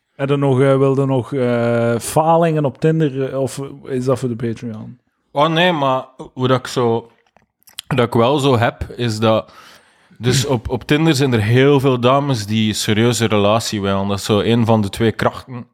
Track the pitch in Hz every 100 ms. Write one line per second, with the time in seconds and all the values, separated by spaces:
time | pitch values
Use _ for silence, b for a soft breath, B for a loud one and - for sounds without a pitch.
0 | _ - 139 143 139 127 135 135 135 135
1 | 135 135 113 139 123 120 117 117 117 117
2 | - 151 156 165 170 156 156 - 160 160
3 | 151 131 131 131 131 - 135 139 - 131
4 | 127 120 127 113 120 110 120 107 117 123
5 | _ _ _ 143 156 160 180 160 135 131
6 | 127 - 151 - 127 127 - 135 120 113
7 | - _ _ _ _ _ _ - - 123
8 | 117 117 117 147 139 120 120 - - -
9 | 120 107 110 110 - B B B B B
10 | B B 117 135 139 123 - 120 - 151
11 | 160 143 139 117 104 120 139 143 135 127
12 | 120 139 143 120 101 110 107 101 - 104
13 | 120 117 110 107 101 113 - 107 98 98
14 | 98 101 - 104 90 117 113 110 101 -
15 | 113 - - - - - -